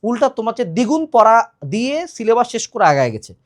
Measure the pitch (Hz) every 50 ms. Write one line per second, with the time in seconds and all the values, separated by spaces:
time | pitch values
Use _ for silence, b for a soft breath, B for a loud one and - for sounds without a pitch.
0 | - 220 240 226 277 262 262 - 220 226 233 247 247 175 160 202 247 208 294 320
1 | 320 302 - 233 214 220 226 233 220 - _ _ - 139 151 214 240 262 285 311
2 | 349 330 - - 226 220 233 240 240 240 - 226 - - _ 233 202 165 147 139
3 | 131 123 110 107 - - 92 _ _